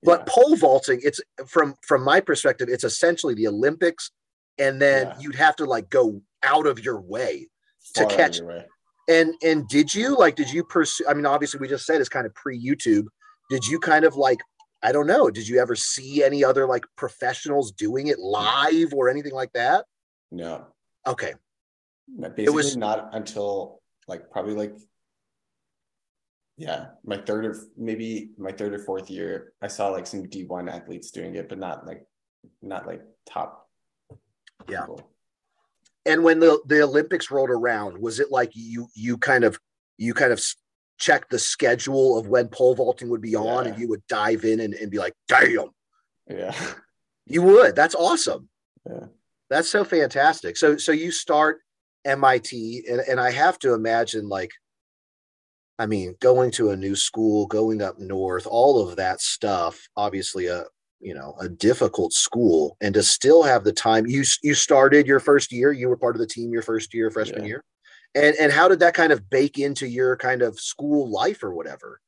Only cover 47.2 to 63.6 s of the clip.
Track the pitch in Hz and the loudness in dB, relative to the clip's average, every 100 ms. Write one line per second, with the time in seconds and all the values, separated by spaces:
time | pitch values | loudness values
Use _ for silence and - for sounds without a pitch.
47.2 | _ 160 180 208 247 - 160 - 170 339 | _ 2 8 8 8 4 0 2 0 2
48.2 | - - 131 _ _ _ - - - _ | -2 -6 -10 _ _ _ -18 -16 -18 _
49.2 | _ _ _ 139 165 208 196 170 139 139 | _ _ _ -2 0 0 2 2 0 4
50.2 | 147 160 87 - 156 147 - 156 170 165 | 2 2 -6 2 2 4 0 -2 -2 -6
51.2 | - 151 156 156 _ _ _ _ 139 135 | 0 2 2 0 _ _ _ _ -4 2
52.2 | 139 127 120 123 113 120 117 120 131 127 | 4 2 -2 -10 -10 -10 -6 -4 -2 0
53.2 | 123 123 160 180 139 117 110 113 113 113 | 0 2 0 2 0 0 0 0 -2 -4
54.2 | 104 98 90 - _ _ _ _ _ _ | -6 -6 -8 -12 _ _ _ _ _ _
55.2 | _ _ _ _ _ - 110 107 90 90 | _ _ _ _ _ -8 -4 -4 -6 0
56.2 | 127 127 127 - 110 98 98 98 - 117 | 4 4 4 0 0 0 -4 -4 -4 0
57.2 | 110 107 101 107 110 110 98 - 95 95 | 0 2 0 0 0 -2 -4 -8 -8 -4
58.2 | 95 90 107 113 135 131 95 87 92 90 | -4 -4 -2 2 4 4 0 -2 -4 -4
59.2 | - - 107 95 85 - - - 104 98 | -6 -4 -2 -2 -2 -6 -12 -4 -4 -4
60.2 | 92 95 90 87 82 _ _ _ - 76 | -8 -6 -4 -6 -8 _ _ _ -14 -14
61.2 | 69 73 90 87 104 127 117 - 90 - | -14 -12 -12 -2 0 2 0 0 -2 -2
62.2 | - 117 117 82 76 - 104 101 98 - | -2 2 4 4 2 -2 0 2 2 0
63.2 | 127 165 151 123 | 6 6 8 4